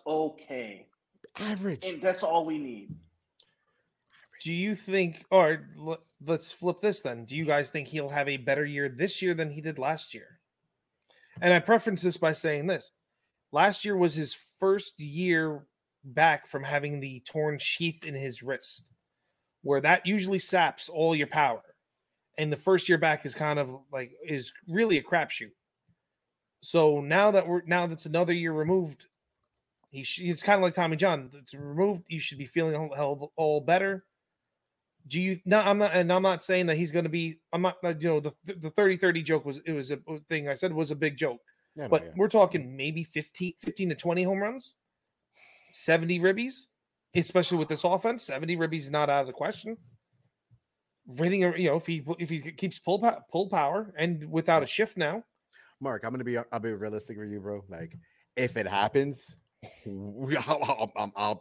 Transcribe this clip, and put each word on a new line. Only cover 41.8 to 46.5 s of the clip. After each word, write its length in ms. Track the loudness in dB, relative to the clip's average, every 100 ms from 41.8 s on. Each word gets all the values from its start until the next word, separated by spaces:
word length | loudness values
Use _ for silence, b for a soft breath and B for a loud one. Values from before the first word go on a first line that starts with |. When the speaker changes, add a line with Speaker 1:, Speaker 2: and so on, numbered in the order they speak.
Speaker 2:
no, 40 | 2
Speaker 3:
But 160 | 2
Speaker 2:
yeah. 60 | 2 0
Speaker 3:
we're 120 | 4
talking 480 | 6 6 4 -6 -6
maybe 260 | -6 -6
fifteen, 500 | -6 -6 -6 -6 -6 -6
fifteen 280 | -10 -4 -4
to 80 | -2
twenty 260 | -2 0
home 160 | 0 0
runs, 360 | -2 -6 -14 _ _ _ _ _ _ b b b b
seventy 480 | -6 2 2 2 2
ribbies, 460 | 2 2 -4